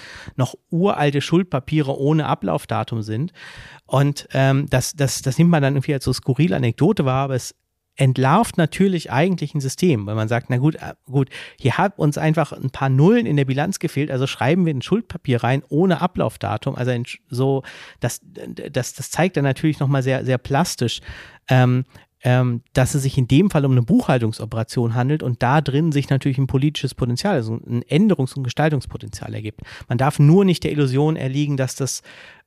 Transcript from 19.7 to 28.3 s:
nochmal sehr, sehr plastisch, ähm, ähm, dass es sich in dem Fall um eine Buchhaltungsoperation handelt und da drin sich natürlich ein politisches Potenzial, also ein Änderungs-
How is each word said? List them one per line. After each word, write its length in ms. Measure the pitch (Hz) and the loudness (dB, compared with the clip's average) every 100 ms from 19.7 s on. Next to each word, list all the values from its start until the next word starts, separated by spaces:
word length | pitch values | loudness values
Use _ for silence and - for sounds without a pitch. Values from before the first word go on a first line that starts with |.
| 147 | 0
nochmal 240 | 139 139 | 0 0
sehr, 220 | 127 131 | 0 -2
sehr 140 | 123 127 | -2 -4
plastisch, 600 | - 139 175 - 120 - - - - - - | 0 0 0 -2 -4 -4 -12 -18 -18 -20 0
ähm, 360 | 127 127 123 131 - _ _ | 4 4 2 -2 -12 _ _
ähm, 400 | 127 127 123 120 _ | 0 2 2 -2 _
dass 220 | - 127 | 0 0
es 80 | 143 | 0
sich 160 | 135 - | 0 0
in 100 | 120 | 2
dem 220 | 135 196 | 4 4
Fall 160 | 160 139 | 2 4
um 60 | |
eine 100 | 127 | 2
Buchhaltungsoperation 1120 | 113 240 - 131 113 - 110 113 110 127 117 | 4 2 4 2 0 -4 -8 -6 -4 -2 -2
handelt 280 | 113 127 156 | 0 0 0
und 200 | 127 120 | -2 0
da 180 | 120 147 | 2 2
drin 320 | 139 135 170 | 2 0 0
sich 160 | 143 135 | 0 0
natürlich 300 | 135 143 131 | 0 0 0
ein 80 | 131 | 0
politisches 480 | 135 147 147 131 | 2 0 -2 -8
Potenzial, 400 | - 123 123 202 | -4 -4 -2 -2
also 200 | 160 110 | -2 -2
ein 280 | 117 - 120 | -6 -4 -6
Änderungs- 520 | - 147 214 170 127 | 0 2 4 2 -2